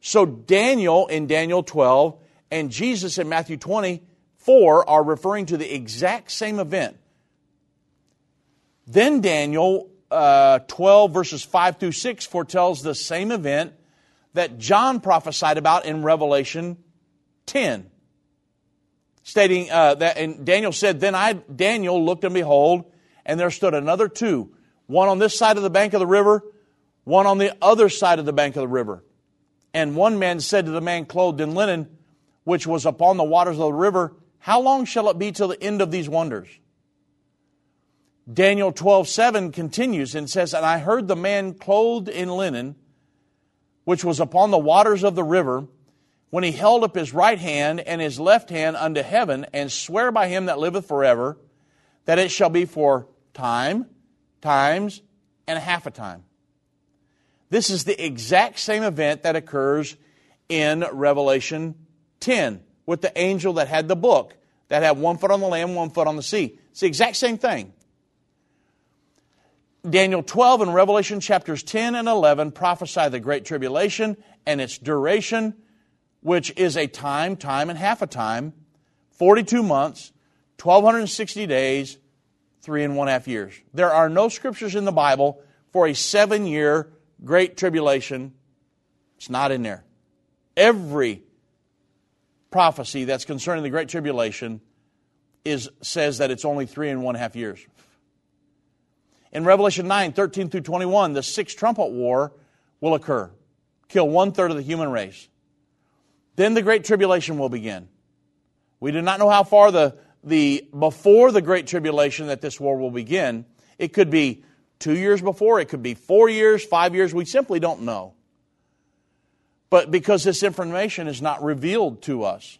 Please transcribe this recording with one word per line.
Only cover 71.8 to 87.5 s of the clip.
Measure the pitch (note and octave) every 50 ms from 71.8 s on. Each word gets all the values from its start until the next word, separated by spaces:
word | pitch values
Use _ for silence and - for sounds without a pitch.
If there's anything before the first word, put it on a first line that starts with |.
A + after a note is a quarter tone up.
| A3+ A#3+ A#3
and | A#3+ A3+ A#3
eleven | A3+ G#3 E3 D3+ D3 C#3+ D3+ D3+
prophesy | D3 - F3 F3+ F3 F3 F3+ D3+ - F3+ D#3+ D3
the | B2 B2+
Great | A2 C3 C#3+ C#3 -
Tribulation | - E3 D3 C3 C3 C3 D3+ F#3+ G#3 - - A3 A3 G#3 - _ _ _ _ _
and | - D3+ C#3
its | C3 A#2+ -
duration, | - - C3+ D3+ C#3+ C3+ D3+ F#3+ A3 G#3 - A3+ A3+ A3 A3 G#3+ _ _ _ _ _ _ _ _ _ _ _ _ _ _
which | D3+ F3 F3 - - -
is | - F#3 F3 C#3+
a | E3 D3+ C#3+
time, | - - C#3 C#3+ C#3 C#3+ D#3+ F3+ F#3+
time, | - - C#3+ C3+ C#3 D3 E3
and | E3+ D#3
half | F3 G3 A3+ - G3+
a | D#3+
time, | - B2+ A#2 A2 A2+ A#2 C3+ D#3 D#3 _ _ _ _ _ _ _ _ _ _ _
forty-two | _ _ F3 F3+ G#3 A3 A3+ - A3+ A#3+ A#3
months, | G3 D3+ C#3 C#3 D#3+ C#3 - - - _ _ _ _ _ _ _ _ _ _
twelve | - E3+ F3 G3+ G#3
hundred | A3 A3+ A#3 A3
sixty | G3 - - A3 - - G#3 G#3+
days, | F3+ C#3 C3 C3+ C3 C3+ C#3 C#3 C3 - _ _ _ _ _ _ _ _ _ _ _ _ _ _
three | - D3+ D3 D3
and | D3 C#3+
one | C#3 C#3+
half | C#3 C3+ B2+ B2 C3+
years. | B2 A2 G2+ F#2+ - - _ _ _
There | C#3 F3+ F3 D#3
are | D#3+ E3 D#3+
no | D#3+ F3+ G#3 A#3
scriptures | A3 - - C4+ G#3+ - A3 G#3 F3+
in | G#3 G3+
the | G3
Bible | F3+ D#3+ D3 C#3+ C3+ C3 C#3 C#3+ C#3+ - - _ _ _ _ _
for | _ F#3 F3
a | D#3+ C#3+
seven-year | - - - - G#3 G#3 G3+ G#3+ G#3+ G#3 F#3 D3+ D3+ D3+ D3 D3 D#3 D3+ D#3 _ _ _ _ _ _ -
Great | B2 D3+ F3+ F#3 F3+